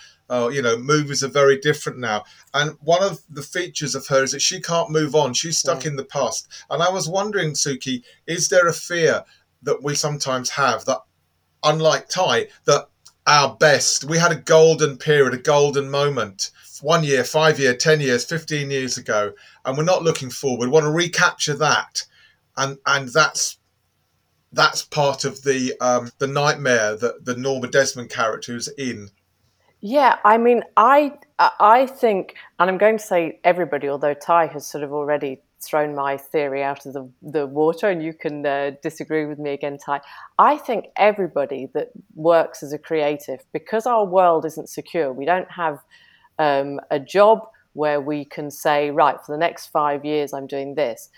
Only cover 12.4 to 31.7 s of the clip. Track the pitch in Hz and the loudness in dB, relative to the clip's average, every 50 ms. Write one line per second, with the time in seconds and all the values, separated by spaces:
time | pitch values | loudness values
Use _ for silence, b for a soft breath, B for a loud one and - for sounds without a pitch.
12.4 | 107 b b b b - 143 139 - _ _ _ _ - _ _ - - 147 147 | -2 b b b b 2 2 2 2 _ _ _ _ -20 _ _ 2 4 6 6
13.4 | 143 135 - - 160 151 143 120 - - - - - 143 165 165 170 170 160 - | 6 4 2 4 4 6 6 6 4 0 -2 -4 -4 -2 0 2 2 2 2 0
14.4 | - - 165 160 160 160 160 143 151 143 135 - - 156 151 147 135 127 127 123 | 0 4 6 8 8 8 6 4 0 -2 -2 -4 -2 0 4 4 4 2 2 -4
15.4 | - 156 147 147 143 143 131 139 135 135 139 143 143 147 135 120 110 101 95 - | 0 2 4 4 4 2 2 -2 -4 -4 -2 0 0 0 0 -2 -4 -6 -6 -10
16.4 | - - B B B B - - 143 147 165 165 156 143 139 127 120 - - 151 | -10 -12 B B B B -20 -10 -2 2 2 2 2 2 2 0 0 0 0 2
17.4 | 156 160 151 135 139 127 123 - - 160 156 151 143 131 123 120 - - 170 156 | 4 4 2 4 2 0 2 2 2 2 2 2 4 0 0 0 -2 -4 -6 -8
18.4 | - - 156 147 143 139 139 135 131 123 - 131 120 - 113 107 104 101 101 b | -6 -6 -6 -6 -4 -4 -4 -4 -4 -4 -6 -8 -6 -2 -2 0 0 -2 -6 b
19.4 | b b b b b 127 135 143 156 175 185 185 165 165 156 - 139 127 - - | b b b b b -6 -4 -2 0 2 2 2 2 0 -2 -2 -6 -10 -12 -6
20.4 | - 135 123 113 123 123 139 156 151 151 151 170 170 160 - - 180 165 - - | -4 -4 -2 -2 -2 2 2 4 4 4 0 0 -2 -2 0 0 0 0 0 -2
21.4 | - 151 147 135 156 143 123 107 - - - - - b b b b b b b | -4 -4 -2 -2 0 0 0 0 -2 -4 -8 -10 -10 b b b b b b b
22.4 | b b - 127 135 135 139 139 - 139 139 139 135 123 120 156 151 139 - - | b b -6 -6 -6 -6 -6 -6 -2 0 0 0 -2 -2 0 2 2 2 0 -4
23.4 | - - - _ _ _ _ _ _ _ _ _ _ _ _ _ _ _ _ _ | -6 -6 -6 _ _ _ _ _ _ _ _ _ _ _ _ _ _ _ _ _
24.4 | _ _ - 135 160 - - - - - - 156 143 139 131 - - 139 - - | _ _ -2 0 0 2 2 -2 -8 -6 -2 0 2 2 2 0 -4 -6 -8 -6
25.4 | - 139 131 131 127 131 - - 123 123 123 123 120 120 - - 139 135 139 143 | -2 -2 0 0 0 -4 -6 -2 0 0 0 0 -2 -6 -8 -6 -6 -4 -2 0
26.4 | 143 147 151 147 143 131 123 117 107 107 107 107 120 117 - - - 127 120 120 | 0 0 0 -2 0 0 2 2 2 0 -2 -2 -2 -4 -4 -4 -8 -8 -6 -4
27.4 | 131 139 135 127 127 127 - 139 135 135 - 127 120 117 - 123 117 113 107 101 | -2 -2 -2 -2 -4 0 2 2 2 2 -2 -8 -12 -12 -6 -2 -2 -2 -2 -4
28.4 | - - 120 117 110 - - 139 135 127 110 104 101 101 _ _ _ _ _ _ | -8 -10 -10 -10 -10 -10 -10 -8 -8 -8 -8 -8 -12 -18 _ _ _ _ _ _
29.4 | _ _ _ _ _ _ _ _ - 202 247 294 277 240 - - - 208 220 233 | _ _ _ _ _ _ _ _ -8 -2 0 4 4 4 2 4 4 4 4 6
30.4 | 233 240 240 226 - - - 208 214 247 277 294 302 277 - - - _ _ - | 6 4 4 4 2 0 2 4 6 6 6 6 4 2 -2 -10 -20 _ _ 0
31.4 | 170 - - - 190 208 | 2 2 2 4 6 6